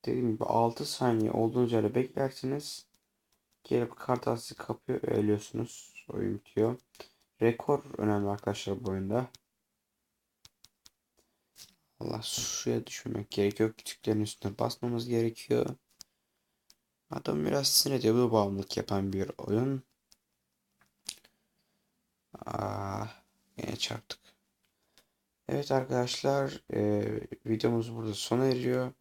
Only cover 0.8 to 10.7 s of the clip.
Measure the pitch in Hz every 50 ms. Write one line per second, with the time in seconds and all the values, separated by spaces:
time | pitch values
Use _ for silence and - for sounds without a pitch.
0.8 | 147 - - - 131 123 117 113 107 - - - 113 113 127 123 123 117 120 110
1.8 | 107 104 - 131 127 127 - - 139 131 131 - - 131 135 147 147 - - -
2.8 | - _ _ _ _ _ _ _ _ _ _ _ _ _ _ _ _ - - 120
3.8 | 120 113 - - - - 127 120 - 127 117 117 - - - - - - - -
4.8 | _ - 131 - - - - 110 104 107 104 104 - - - 107 117 120 - -
5.8 | - - _ - - - - 98 101 98 98 101 _ - _ 104 107 113 127 -
6.8 | _ _ _ - - - _ _ _ _ _ _ 113 117 117 - - - 147 139
7.8 | - - - - 104 107 104 104 101 101 101 104 - 101 101 - - - 101 95
8.8 | 123 98 95 95 95 95 107 120 127 - _ - _ _ _ _ _ _ _ _
9.8 | _ _ _ _ _ _ _ _ _ _ _ _ _ - _ _ _ _